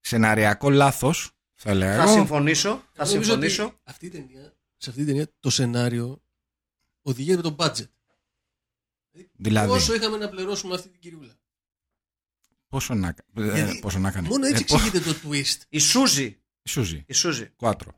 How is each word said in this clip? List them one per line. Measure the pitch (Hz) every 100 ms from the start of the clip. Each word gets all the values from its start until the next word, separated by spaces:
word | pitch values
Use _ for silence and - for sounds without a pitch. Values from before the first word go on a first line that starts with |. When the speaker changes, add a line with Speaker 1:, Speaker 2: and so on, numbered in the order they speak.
Speaker 1:
Σεναριακό | - 120 110 107 107 104 143
λάθος, | 139 139 - 127 165 - _ _
θα | _ 107
λέγα | 98 95 107
Speaker 2:
Θα |
Speaker 1:
εγώ. | 175
Speaker 2:
συμφωνήσω, | 214 202 147 143 160 202 220 _
θα | -
Speaker 3:
Νομίζω | 143 202 220
ότι | 226 156
Speaker 2:
συμφωνήσω. | - 214 -
Speaker 3:
αυτή | - - 170
η |
ταινία, | 170 131 131 147 _ _ _
σε | -
αυτή | 123
την | 147
ταινία | 139 151 _
το | 135
σενάριο | - 127 120 120 120 120 139 _ _ _ _ _ _ _ _
οδηγεί | 143 123 143 180
με |
το | 165 147
budget. | 160 - 110 _ _ _ _ _ _ _ _ _ _ _ _ 170 -
Speaker 1:
Δηλαδή. | _ 107 107 104
Speaker 3:
Πόσο | - -
είχαμε | 226 220 214
να | 208
πληρώσουμε | 185 190 196 190
αυτή | 180 180
την | _
κυριούλα. | 170 165 127 _ _ _ _ _ _ _ _ _ _ _ _ _ _
Speaker 1:
Πόσο | 131 -
να, | 117 90 80 -
ε, | 104 107
Speaker 3:
Γιατί | 101 101 90
Speaker 1:
πόσο | 104 92
να | 95
έκανε. | 95 90
Speaker 3:
μόνο | 262 269
έτσι | -
Speaker 1:
Ε, | -
πο- |
Speaker 3:
εξηγείται | 147 220 185 165
το | 156
twist. | 151 143 135 - -
Speaker 2:
Η | 151
Σούζη. | - 247 262 143 123 - _ _
Speaker 1:
Η | -
Σούζη. | - 101 80 73
Speaker 2:
Η |
Σούζη. | 131 175 131 113 _
Speaker 1:
Κουάτρο. | 113 101 -